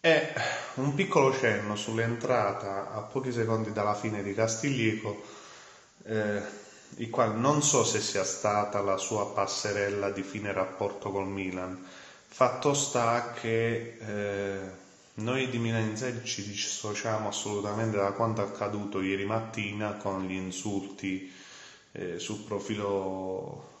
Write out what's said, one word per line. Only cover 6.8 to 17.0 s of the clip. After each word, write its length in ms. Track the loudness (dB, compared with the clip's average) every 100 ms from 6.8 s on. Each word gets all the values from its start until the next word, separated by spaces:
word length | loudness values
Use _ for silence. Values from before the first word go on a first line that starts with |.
| -20 -8
il 120 | -4
quale 260 | 2 2 4
non 280 | 4 4
so 220 | 6 4 4
se 160 | 2
sia 240 | 0 0 0
stata 560 | 0 2 2 2 2
la 160 | 2 0
sua 340 | 0 0 0
passerella 800 | 0 0 0 0 2 2 2 0
di 100 | -2
fine 300 | -6 -6 -2
rapporto 580 | 0 0 0 -2 -2 -4
col 180 | -2 -2
Milan. 600 | -4 -4 -4 -6 -8 -12 -16 -18 -20 -20
Fatto 460 | 4 4 4 2
sta 580 | 2 2 2 4 2 0
che, 680 | -4 0 2 2 0 -4 -10
eh, 600 | -6 -4 -2 0 -2 -2 -6 -12 -18 -20 -16
noi 360 | -6 -2 0 0
di 80 | 0
Milan 260 | 2 2
in 120 | 0 0
sé 260 | -4 -4 -6
ci 200 | -6 -6
dissociamo 800 | -6 -4 -4 -4 -2